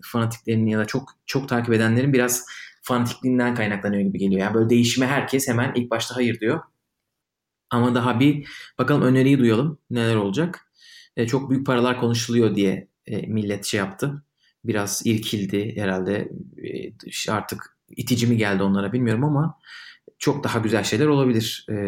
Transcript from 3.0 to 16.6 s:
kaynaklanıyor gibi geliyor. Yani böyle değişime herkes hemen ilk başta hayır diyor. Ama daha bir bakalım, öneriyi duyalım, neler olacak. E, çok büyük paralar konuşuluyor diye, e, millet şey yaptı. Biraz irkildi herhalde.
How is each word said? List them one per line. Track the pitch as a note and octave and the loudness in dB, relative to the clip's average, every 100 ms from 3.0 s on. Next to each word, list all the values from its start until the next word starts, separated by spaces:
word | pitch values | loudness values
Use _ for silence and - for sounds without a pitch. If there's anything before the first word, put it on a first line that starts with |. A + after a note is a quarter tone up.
| A#2+ - C3 B2+ B2 A#2 | -2 -2 -2 0 0 0
kaynaklanıyor | G#2+ G2 G2+ G2+ | -2 -2 -2 0
gibi | G2 F#2+ | 0 0
geliyor. | G2 F#2+ | 0 2
Yani | G2+ | 2
böyle | A2 A2+ | 2 4
değişime | A#2+ A#2 B2 C3 | 4 4 2 0
herkes | C#3 A#2+ C3+ C3+ | 0 0 -2 0
hemen | A2+ A#2 B2 | 0 0 -2
ilk | A#2+ | -2
başta | A2+ - B2+ | -2 -4 -2
hayır | A#2+ - | -2 0
diyor. | A2 D#3+ - _ _ _ _ _ _ _ _ _ - | -2 -2 -6 _ _ _ _ _ _ _ _ _ -4
Ama | A#2+ B2 A#2+ | 0 2 2
daha | B2 A2+ | 2 4
bir | C#3+ D3 - - - - | 4 2 -4 -16 -10 -4
bakalım, | C#3+ D3 | 2 4
öneriyi | B2+ C3 C3+ C#3 | 4 4 6 6
duyalım, | A#2+ A2 D#3 D3 - | 6 4 2 -4 -6
neler | A#2+ A2+ A2 | -2 2 2
olacak. | G2+ A2 E3+ - _ _ - - - - | 0 0 -2 -4 _ _ -20 -20 -10 -4
E, | A#2 | -2
çok | C3 C3+ | -2 0
büyük | C#3 C3+ | -2 0
paralar | B2 B2 B2 | 2 2 2
konuşuluyor | A#2 A#2 - A#2 A2 G2 | 0 0 0 2 2 2
diye, | G2 F#2+ - _ - | 0 0 -6 _ -10
e, | G#2 | -8
millet | - G#2+ G2+ G2+ - | -4 -2 -2 -4 -4
şey | G#2+ | -4
yaptı. | G2 - C#3+ C#3+ - _ _ _ | -4 -4 -6 -6 -12 _ _ _
Biraz | A2+ G#2+ G2+ - A#2 | -4 -2 -2 -2 0
irkildi | A2 - G#2+ F#2+ G2+ A2 - | 0 -2 -4 -2 -2 -4 -4
herhalde. | G2 F#2 F#2 G2+ - - - - | -2 -2 -2 -4 -4 -10 -16 -14